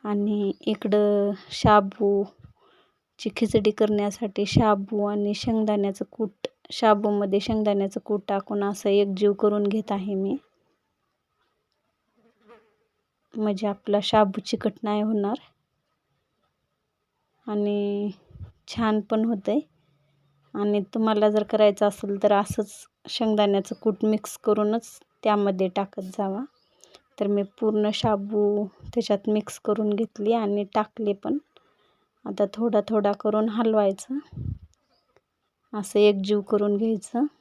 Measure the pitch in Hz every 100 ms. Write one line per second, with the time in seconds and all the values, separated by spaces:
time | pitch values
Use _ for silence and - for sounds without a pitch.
0 | 208 208 202 208 202 - - 214 208 208
1 | 208 208 202 202 - - - 208 196 -
2 | 202 202 196 _ - _ _ _ _ _
3 | _ _ - - 220 226 208 214 214 208
4 | 202 196 220 190 202 - 220 202 196 214
5 | 202 208 208 208 - 220 214 208 202 196
6 | - - 220 _ - _ - - 226 208
7 | 208 208 202 196 - 220 214 202 196 -
8 | - 208 - 196 202 208 202 208 208 202
9 | 202 190 208 202 214 208 202 214 202 196
10 | 196 196 196 269 _ _ _ _ _ _
11 | _ _ _ _ _ _ _ _ _ _
12 | _ _ 226 _ 220 226 _ _ _ _
13 | _ _ _ - 214 196 208 196 - 202
14 | 202 220 208 196 - - - 196 220 208
15 | 214 220 202 240 - _ _ _ _ _
16 | _ _ _ _ _ _ _ _ _ _
17 | _ _ _ _ - 208 208 208 202 202
18 | 208 190 _ - - _ - - 226 214
19 | 202 220 226 220 196 226 294 _ _ _
20 | _ _ _ _ _ - 208 208 196 226
21 | 220 214 208 214 208 214 214 202 202 196
22 | 202 202 208 202 202 - 208 - - _
23 | - - 220 214 208 196 196 - - 202
24 | 214 214 - - - 208 208 226 - -
25 | _ _ 214 208 202 185 190 185 196 -
26 | 190 190 196 196 269 _ _ _ - -
27 | _ - 202 202 202 _ 220 214 208 214
28 | 233 208 202 214 208 208 208 _ - -
29 | 226 202 214 214 208 - - 208 214 208
30 | 226 - 208 233 208 202 202 - 214 -
31 | 208 202 - 285 _ _ _ _ _ _
32 | _ _ 214 196 202 208 233 208 208 220
33 | 202 202 214 214 220 214 226 220 202 196
34 | - 269 - - - - - _ _ _
35 | _ _ _ _ _ _ _ 214 202 -
36 | 208 202 190 208 202 208 208 202 226 220
37 | - 240 294 _